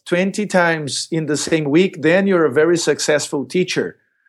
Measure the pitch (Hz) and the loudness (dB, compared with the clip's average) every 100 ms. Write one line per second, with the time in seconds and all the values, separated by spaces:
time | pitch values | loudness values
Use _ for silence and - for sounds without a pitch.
0 | - 175 190 190 208 185 170 160 143 - | -4 -2 0 -2 -2 2 2 0 -4 -8
1 | - 165 151 147 - 160 147 156 185 - | -6 -4 -2 -4 0 -2 2 2 2 0
2 | 151 185 196 175 151 135 165 170 160 143 | 2 2 2 2 2 2 2 2 0 0
3 | - 147 - 147 123 180 180 147 90 - | 0 -2 -2 -6 -4 -2 -2 -2 -4 -8
4 | _ _ | _ _